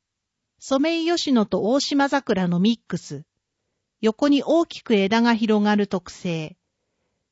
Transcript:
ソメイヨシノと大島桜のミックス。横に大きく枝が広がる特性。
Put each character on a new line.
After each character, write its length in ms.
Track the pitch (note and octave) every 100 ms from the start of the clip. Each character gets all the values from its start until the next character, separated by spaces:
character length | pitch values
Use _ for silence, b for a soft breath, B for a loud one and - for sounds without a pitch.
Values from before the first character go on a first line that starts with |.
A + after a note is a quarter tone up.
| _ _ _ _ _ _
ソ 200 | - C4+
メ 220 | D#4+ E4
イ 60 | E4
ヨ 100 | E4+
シ 160 | -
ノ 140 | B3 G#3
と 160 | F#3
大 180 | G3 C#4
島 300 | - C#4+ C#4
桜 360 | C#4 - F#3+ F3+
の 140 | F3
ミ 120 | G#3
ッ 80 | A#3 _
ク 120 | F3
ス。 260 | - C#3+ - _ _ _ _ _ _ _
横 260 | A3 - D4
に 140 | C#4+
大 240 | - D#4+ E4+
き 140 | -
く 140 | -
枝 280 | G#3+ G3 A3+
が 120 | A#3
広 300 | A3 A3 G#3+
が 100 | G#3
る 120 | G#3 G3+
特 260 | F#3 -
性。 460 | - F3+ D#3+ D#3 - _ _ _ _ _ _ _